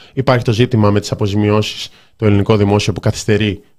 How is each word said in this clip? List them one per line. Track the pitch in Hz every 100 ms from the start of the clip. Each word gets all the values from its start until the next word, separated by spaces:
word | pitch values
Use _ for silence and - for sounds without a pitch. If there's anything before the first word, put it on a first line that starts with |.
| -
Υπάρχει | 135 131 123
το | 120
ζήτημα | 107 123 110 104
με | 101
τις | -
αποζημιώσεις, | - 104 104 104 107 104 - - - _ _
το | 107
ελληνικό | 101 98 107
δημόσιο | 101 104 110
που | 90
καθυστερεί | 113 - - 104 107 92 -